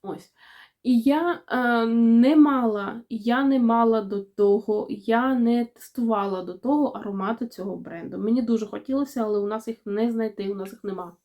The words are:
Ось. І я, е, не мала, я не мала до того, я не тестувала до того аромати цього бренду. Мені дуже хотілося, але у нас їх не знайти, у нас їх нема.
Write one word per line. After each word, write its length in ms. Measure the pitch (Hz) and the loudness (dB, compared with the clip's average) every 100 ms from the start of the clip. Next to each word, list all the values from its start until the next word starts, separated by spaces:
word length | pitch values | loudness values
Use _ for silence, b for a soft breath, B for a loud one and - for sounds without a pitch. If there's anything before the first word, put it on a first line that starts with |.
Ось. 300 | 196 - - B B B B _ | -12 -14 -16 B B B B _
І 180 | 247 240 | 0 2
я, 400 | 240 294 339 339 _ | 2 2 0 -4 _
е, 380 | 247 247 233 226 | -2 0 2 2
не 500 | 233 233 233 247 302 | 2 4 6 6 6
мала, 640 | 285 269 233 208 196 226 - | 6 6 0 -2 -6 -10 -10
я 360 | 226 214 247 | -6 -2 2
не 140 | 277 269 | 2 4
мала 440 | 233 233 226 226 | 4 4 4 2
до 180 | 202 202 | -2 -8
того, 680 | 196 - 202 202 202 214 214 | -8 0 4 4 0 -4 -4
я 440 | 208 - 226 262 | -8 0 0 2
не 300 | 262 233 240 | 2 2 2
тестувала 800 | 240 _ - - 233 214 202 185 | -2 _ -14 -4 0 0 0 -4
до 120 | 180 | -8
того 320 | 180 247 294 285 | -8 -2 0 0
аромати 600 | 208 208 196 196 226 233 | -4 -8 -6 -4 -4 -8
цього 300 | - 196 180 | -8 -10 -10
бренду. 420 | 170 170 165 185 | -12 -14 -12 -6
Мені 240 | 202 240 | -2 0
дуже 240 | 233 226 214 | 0 -2 -2
хотілося, 560 | 208 - 269 277 254 | -10 -4 -4 -4 -4
але 140 | 214 208 | -2 0
у 80 | 202 | -2
нас 220 | 220 220 | -6 -8
їх 80 | 226 | -12
не 280 | - 202 233 | -6 -2 -2
знайти, 400 | 226 220 208 196 | -2 -4 -6 -8
у 20 | |
нас 180 | 196 190 | -6 -10
їх 120 | - | -10
нема. 280 | 202 185 175 - | -10 -10 -12 -16